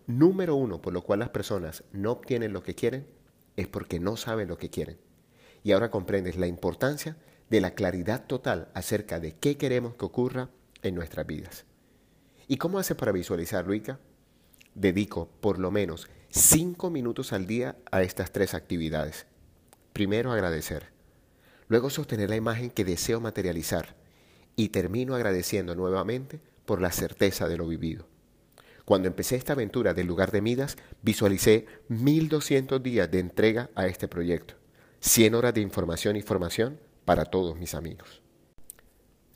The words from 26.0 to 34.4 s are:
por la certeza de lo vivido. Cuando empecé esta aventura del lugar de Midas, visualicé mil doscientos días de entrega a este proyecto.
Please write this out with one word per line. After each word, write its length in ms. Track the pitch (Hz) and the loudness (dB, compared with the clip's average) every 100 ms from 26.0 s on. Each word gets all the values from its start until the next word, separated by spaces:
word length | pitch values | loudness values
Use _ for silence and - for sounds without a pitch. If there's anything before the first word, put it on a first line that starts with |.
| 95 127 135 - - _ | 0 -4 -6 -16 -20 _
por 160 | - 95 | -2 0
la 100 | 90 | 0
certeza 580 | - 90 - 101 - 82 | 0 -4 2 2 2 -2
de 100 | 82 | -2
lo 80 | 82 | -4
vivido. 420 | 80 82 78 - _ _ _ _ - - - | -4 -4 -6 -12 _ _ _ _ -20 -20 -8
Cuando 220 | - 98 92 | 2 2 2
empecé 300 | 87 - 127 | -2 -2 -2
esta 160 | - | -2
aventura 420 | 143 104 127 101 | -2 -2 0 2
del 140 | 87 90 | 2 0
lugar 240 | 85 95 | 0 2
de 100 | 104 | 2
Midas, 340 | 110 123 143 - - - | 0 0 -4 -8 -16 -2
visualicé 640 | 117 104 101 95 117 110 - - - | 0 4 2 4 6 6 4 -16 -6
mil 400 | 113 131 156 156 | 0 4 4 2
doscientos 540 | 151 - 139 131 135 | 0 2 2 2 -2
días 260 | 127 117 87 | 0 2 2
de 100 | 92 | 2
entrega 500 | 90 - 107 110 123 - | 0 4 4 4 -2 -2
a 100 | 92 | -2
este 220 | 90 95 | -2 -6
proyecto. 460 | 87 85 82 | -2 -2 -2